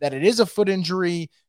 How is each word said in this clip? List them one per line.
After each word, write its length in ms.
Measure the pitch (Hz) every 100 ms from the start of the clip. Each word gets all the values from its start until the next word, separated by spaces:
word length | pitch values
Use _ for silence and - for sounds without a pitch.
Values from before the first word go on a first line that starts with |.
that 140 | 147
it 100 | 135
is 140 | 170 233
a 80 | 208
foot 220 | - 190
injury. 640 | 190 170 185 180 170 160 _